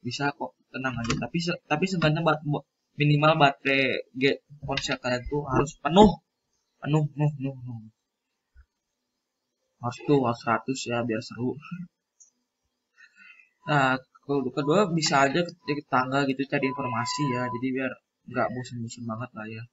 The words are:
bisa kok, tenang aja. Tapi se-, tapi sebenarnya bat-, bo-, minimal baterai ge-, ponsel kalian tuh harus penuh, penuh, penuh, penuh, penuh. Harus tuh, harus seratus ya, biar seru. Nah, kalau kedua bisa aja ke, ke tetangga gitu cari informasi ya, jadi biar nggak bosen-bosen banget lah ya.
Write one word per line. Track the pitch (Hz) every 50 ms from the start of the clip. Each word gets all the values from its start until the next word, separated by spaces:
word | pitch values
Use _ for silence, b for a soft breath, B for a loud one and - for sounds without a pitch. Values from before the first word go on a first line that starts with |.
bisa | _ 123 120 - 143 143 139
kok, | _ 139 110 _ _ _ _
tenang | - 127 131 131 123
aja. | 117 117 117 - -
Tapi | - 120 - 175 170
se-, | 175 175 - _ _
tapi | 151 151 180
sebenarnya | 196 196 175 160 156 151 170 165
bat-, | 160 151 147 - 151
bo-, | 147 - - _ _ _ _ _ _
minimal | - 147 147 147 147 151 156 165
baterai | 160 147 139 135 - _ 139 135 135 135 127 107 - - _ _
ge-, | 127 131 139 - - _ _ 147 - -
ponsel | 139 139 135 - - 139 131
kalian | - 127 123 123 123 -
tuh | 147 147 147
harus | - 131 131 143 - - _ _
penuh, | 165 165 190 214 202 175 - _ _ _ _ _ _ _ _ _ _ _ _
penuh, | - 135 147 156 151 147 -
penuh, | 139 151 147 151
penuh, | 131 127 135 139 131
penuh. | 123 123 120 113 110 110 _ _ _ _ _ _ _ _ _ _ _ _ _ - - _ _ _ _ _ _ _ _ _ _ _ _ _ _ _ _ _ _ _ _ _ _ _ 123
Harus | 120 117 - - -
tuh, | 147 139 131
harus | 117 117 -
seratus | - 117 113 110 - - 135 131 - 117
ya, | 120 120 120
biar | 120 110 113
seru. | 127 - - 107 120 127 - 135 - - - 175 175 - _ _ _ _ _ _ - _ _ _ _ _ _ _ _ _ _ _ _ _ B B B B B B B B B B B B B _ _ 160
Nah, | 151 143 131 131 131 127 - _ _ - _
kalau | - 139 143 131 127
kedua | - - 143 139 156 190 214 180
bisa | 165 165 151 - 156 139 139 139
aja | 135 170 170
ke, | 170
ke | - _ _ - 147 143 -
tetangga | _ - 127 127 131 131 139 143 135
gitu | 135 131 139 -
cari | - 143 - 135
informasi | 131 - 131 - - 113 120 - - - - 1017 123 123
ya, | 127 - - 117
jadi | 127 131 127
biar | 131 135 127 123 - _ _ _ _ _ -
nggak | 123 127 113 - 120
bosen-bosen | 127 123 - 123 120 117 113 - - 120 117
banget | 110 110 127 - _
lah | 113 107 110
ya. | 110 113 117 -